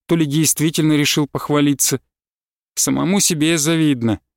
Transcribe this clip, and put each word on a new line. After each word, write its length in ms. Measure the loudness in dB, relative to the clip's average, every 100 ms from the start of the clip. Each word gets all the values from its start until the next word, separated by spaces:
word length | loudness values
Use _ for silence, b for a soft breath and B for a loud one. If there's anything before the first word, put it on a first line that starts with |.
| -4
то 80 | 0
ли 100 | 0
действительно 680 | 2 0 0 -2 0 2
решил 340 | 2 0 0 -2
похвалиться. 720 | -6 -2 0 2 0 -2 -2 -8 _ _ _ _ _ _ -6
Самому 440 | -2 -2 0 0
себе 380 | 0 0 0 0
завидно. 640 | 0 0 0 0 -2 -4 _